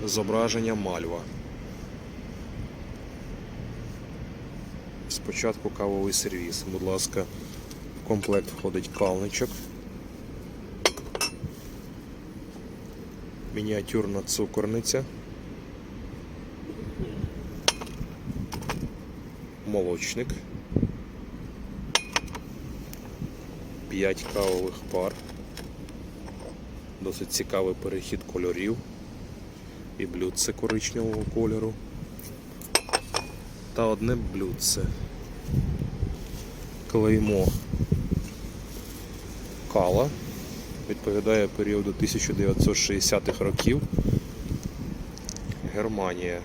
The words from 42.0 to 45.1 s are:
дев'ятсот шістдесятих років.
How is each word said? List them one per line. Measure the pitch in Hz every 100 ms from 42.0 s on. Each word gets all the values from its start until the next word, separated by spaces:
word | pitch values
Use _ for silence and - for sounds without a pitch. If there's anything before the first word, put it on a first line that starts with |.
| 107 110 -
дев'ятсот | 98 98 92 117 101
шістдесятих | - 98 - 101 - -
років. | 98 - - 135 - - - - - - - - - - - - -